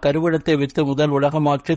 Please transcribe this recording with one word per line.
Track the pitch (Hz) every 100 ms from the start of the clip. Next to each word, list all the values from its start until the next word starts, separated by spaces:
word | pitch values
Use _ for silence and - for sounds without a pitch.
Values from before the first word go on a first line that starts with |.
| 143
கருவிடத்தை | 147 165 160 156 151
வித்து | 139 - 143
முதல் | 135 151
உலகமாற்றி | 139 143 156 147 143 -